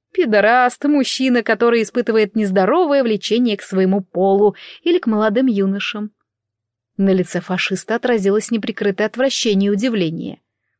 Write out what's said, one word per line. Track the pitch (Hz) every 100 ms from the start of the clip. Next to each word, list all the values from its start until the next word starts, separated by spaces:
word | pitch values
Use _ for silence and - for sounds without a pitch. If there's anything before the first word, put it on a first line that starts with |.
| _
пидораст, | - 302 208 202 247 247 -
мужчина, | 285 294 247 - 262 247
который | 220 220 233 233
испытывает | 208 247 240 220 208 220
нездоровое | 202 190 185 330 330 277
влечение | 240 208 - 226 247 202
к |
своему | - 190 190 202
полу | 190 180 190 196 208 196 - -
или | 339 349
к | 240
молодым | 214 220 214 269
юношам". | 202 190 202 - 208 208 _ _ _ _ _ _ _ _ -
На | 196
лице | 190 175 175
фашиста | - 185 - 185 - 226
отразилось | 247 226 196 208 -
неприкрытое | 233 190 202 208 190 214
отвращение | 220 269 - 233 196 202
и |
удивление. | 202 254 226 165 165 - - _ _ _